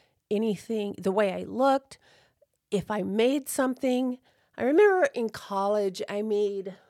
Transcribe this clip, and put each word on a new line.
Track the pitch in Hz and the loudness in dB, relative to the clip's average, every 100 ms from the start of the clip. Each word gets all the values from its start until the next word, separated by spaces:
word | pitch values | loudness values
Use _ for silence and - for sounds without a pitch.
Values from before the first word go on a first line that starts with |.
| _ _ - | _ _ -4
anything, | 208 220 196 - 220 202 - | -2 0 -2 -4 -4 -4 -4
the | 180 | -2
way | 190 202 | 2 2
I | 180 | 0
looked, | - 202 269 269 - - _ _ _ _ _ _ - | -6 0 2 2 -2 -20 _ _ _ _ _ _ -6
if | 202 - | -4 -2
I | 214 | -4
made | 190 202 233 285 269 | -2 0 2 0 -2
something. | - 262 254 262 254 254 247 _ _ _ - | -2 -2 -2 0 0 -2 -4 _ _ _ -4
I | |
remember | 240 311 415 370 294 | 2 6 6 6 2
in | - 226 | 0 -6
college, | - - 196 196 208 196 180 - | -6 -6 -2 0 0 0 -4 -6
I | 202 | -4
made | 220 208 208 202 190 180 _ | -2 0 0 -2 -8 -12 _